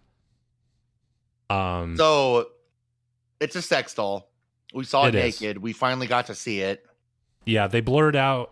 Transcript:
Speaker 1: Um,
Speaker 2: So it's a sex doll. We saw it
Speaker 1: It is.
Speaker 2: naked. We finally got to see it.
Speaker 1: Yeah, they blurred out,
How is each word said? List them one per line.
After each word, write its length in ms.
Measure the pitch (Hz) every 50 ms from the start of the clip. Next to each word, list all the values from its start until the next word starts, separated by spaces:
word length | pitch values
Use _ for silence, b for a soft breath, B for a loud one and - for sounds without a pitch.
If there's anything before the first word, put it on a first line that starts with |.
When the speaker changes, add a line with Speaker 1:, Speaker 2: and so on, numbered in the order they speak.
| _ _ _ _ _ _ _ _ _ _ _ _ _ _ _ _ _ _ _ _ _ _ _ _ _ _ _ _ _ -
Speaker 1:
Um, 460 | 101 98 95 92 90 87 85 85 85
Speaker 2:
So 540 | 85 160 156 156 147 139 131 123 120 117 - - _ _ _ _ _ _ _ _ _ _ _ _ _ _ _ _ -
it's 160 | 151 151 -
a 60 | 180 170
sex 300 | - 170 139 127 - -
doll. 360 | - 107 98 98 98 - _ _ _ _ _ _ _ _ _ -
We 120 | 131 131
saw 220 | - - 139 139
it 80 | 123 113
Speaker 1:
It 100 | 101 -
is. 140 | 120 107 -
Speaker 2:
naked. 180 | 110 107 101 98
We 140 | 95 117 107
finally 340 | - 135 127 127 127 127
got 200 | 113 123 123 120
to 80 | - 104
see 260 | - - 123 107 98
it. 260 | 95 98 98 - _ _ _ _ _ _ _ _ _ _ _ _ _
Speaker 1:
Yeah, 220 | 113 110 107 101 98
they 120 | 104 117
blurred 360 | 113 117 131 147 156 156 143
out, 340 | 139 135 135 135 127 120 -